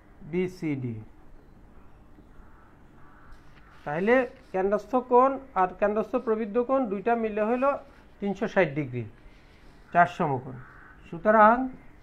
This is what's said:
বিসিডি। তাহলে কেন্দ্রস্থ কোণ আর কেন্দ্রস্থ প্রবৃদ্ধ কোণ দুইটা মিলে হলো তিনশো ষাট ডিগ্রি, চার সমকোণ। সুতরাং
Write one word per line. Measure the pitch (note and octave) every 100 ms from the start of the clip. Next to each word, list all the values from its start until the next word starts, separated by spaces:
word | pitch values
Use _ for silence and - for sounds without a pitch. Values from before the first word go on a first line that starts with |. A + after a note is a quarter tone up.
| - - D3+
বিসিডি। | E3+ F#3 F3+ D#3+ C#3 B2 A2 G#2+ - - - - - - - - - - - - - - - - - - - - - - - - - - -
তাহলে | - D3+ G3+ A#3+ E3 - -
কেন্দ্রস্থ | F#3 F#3+ G3+ - B3+
কোণ | B3 B3 C4 C4+ - -
আর | F#3 F3
কেন্দ্রস্থ | G3+ G#3+ G#3+ B3+
প্রবৃদ্ধ | A#3+ G#3+ A3+ G#3+
কোণ | A#3+ C4+ B3
দুইটা | G3 G#3 A#3
মিলে | A3 G#3
হলো | G#3+ B3 C4+ C#4 - - - -
তিনশো | G3+ F#3 G#3
ষাট | - E3+ C#3+
ডিগ্রি, | C#3 B2 A2 - - - - - - - -
চার | E3+ E3+
সমকোণ। | - E3 C3+ C3+ C3 - - - - -
সুতরাং | E3 G#3+ A3 G#3+ A#3+ C4 - - -